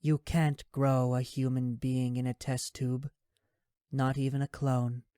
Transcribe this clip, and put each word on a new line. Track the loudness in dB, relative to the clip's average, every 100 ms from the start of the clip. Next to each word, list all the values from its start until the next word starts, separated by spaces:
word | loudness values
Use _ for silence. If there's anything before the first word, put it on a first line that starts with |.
You | 2 0
can't | 2 2 2 0 -6
grow | 0 4 4 4 0
a |
human | -2 -2 0 0 0 -2
being | -2 0 0 0
in | -2
a |
test | -4 -4 -4 -4
tube. | -4 -2 -2 -6 _ _ _ _ _ _ _ _
Not | 0 0 2
even | -2 -2
a | -4
clone. | -2 0 2 0 -4 -12